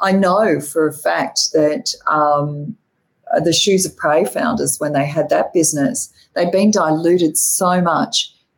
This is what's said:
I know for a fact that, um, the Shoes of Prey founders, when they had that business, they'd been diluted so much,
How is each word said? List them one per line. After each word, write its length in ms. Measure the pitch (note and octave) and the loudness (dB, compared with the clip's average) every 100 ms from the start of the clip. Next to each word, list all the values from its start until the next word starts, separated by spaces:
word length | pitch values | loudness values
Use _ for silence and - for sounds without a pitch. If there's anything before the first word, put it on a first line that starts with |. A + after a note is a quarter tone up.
I 120 | F#3+ | 0
know 460 | F#3+ F#3 G3 A3 C#3+ | 2 2 2 2 0
for 300 | - E3 D#3 | -2 -2 -2
a 40 | |
fact 600 | D3 E3+ E3 - - - | -2 -2 -2 -2 -4 0
that, 420 | D#3 D3+ D3+ - - - | 2 2 0 -6 -6 -2
um, 680 | D3+ D3 D3 D3 D3 D3 - _ _ _ _ - E3 | 0 2 2 -2 -6 -10 -12 _ _ _ _ -4 0
the 120 | E3 | 2
Shoes 300 | E3 G3+ F#3+ | 0 2 0
of 120 | F3+ - | 0 -4
Prey 280 | D#3 D#3 | 0 2
founders, 540 | G3 - D#3 D3 C#3 - | 0 -2 -4 -2 -4 -4
when 140 | D3+ | -2
they 120 | E3+ | -2
had 240 | D3 D#3 C#3 | -2 -2 0
that 220 | D#3 - | 0 0
business, 560 | F3 D#3 D3+ C3 - - _ _ | 0 0 0 -2 -4 -10 _ _
they'd 180 | - F3 | -4 0
been 180 | F#3+ G#3 | 2 2
diluted 680 | G3+ D#3+ D#3 E3+ F3+ D#3+ D#3 | 2 0 0 2 2 2 0
so 440 | - - F3+ F3+ | -4 0 0 2
much, 520 | E3+ D3+ - - - _ _ | 0 0 -2 -4 -6 _ _